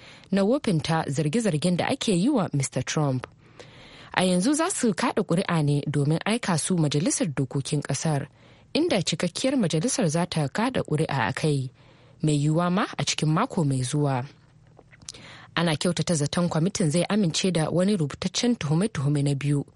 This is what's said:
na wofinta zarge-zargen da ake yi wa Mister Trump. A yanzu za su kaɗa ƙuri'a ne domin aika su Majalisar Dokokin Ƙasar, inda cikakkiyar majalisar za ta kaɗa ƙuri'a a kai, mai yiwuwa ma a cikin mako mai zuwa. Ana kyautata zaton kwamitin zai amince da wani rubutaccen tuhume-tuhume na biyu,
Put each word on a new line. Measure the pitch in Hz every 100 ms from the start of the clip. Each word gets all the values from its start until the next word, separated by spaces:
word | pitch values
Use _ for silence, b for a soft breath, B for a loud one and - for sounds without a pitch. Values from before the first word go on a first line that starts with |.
| B B B
na | 196
wofinta | 196 277 240 160 - 160 -
zarge-zargen | 143 151 226 220 151 175 180
da | -
ake | 277 - 175
yi | 226
wa | 277 170
Mister | 143 135 135 -
Trump. | - 147 131 - - B B B B B B B
A | -
yanzu | 185 180 208 302
za | 330
su | - 233
kaɗa | - 254 277 185
ƙuri'a | 170 - 170
ne | 143 143 -
domin | 147 143 160 -
aika | 233 - 165
su | - 180
Majalisar | 151 147 202 - 220 139
Dokokin | 135 143 - 147
Ƙasar, | - 143 165 143 135 b b b b
inda | 269 339 208
cikakkiyar | 160 160 180 - 262 277
majalisar | 175 160 226 - 180
za | 160 170
ta | - 143
kaɗa | - 240 254 -
ƙuri'a | 156 160 139 104
a |
kai, | - 160 143 131 b b b b b
mai | 156 147
yiwuwa | 147 156 175
ma | 180 269 -
a |
cikin | 143 - 156
mako | 156 254 - 143
mai | 135
zuwa. | 127 147 143 131 135 - - - - - - - - B B B B -
Ana | 170 151
kyautata | 185 165 156 160
zaton | 147 - 175
kwamitin | 165 170 - 160
zai | 165 -
amince | 208 180 156 190
da | 170 156
wani | 170 190 214
rubutaccen | 143 - 185 - 240 233
tuhume-tuhume | 139 156 220 - 135 147
na | 143
biyu, | 139 143 143 -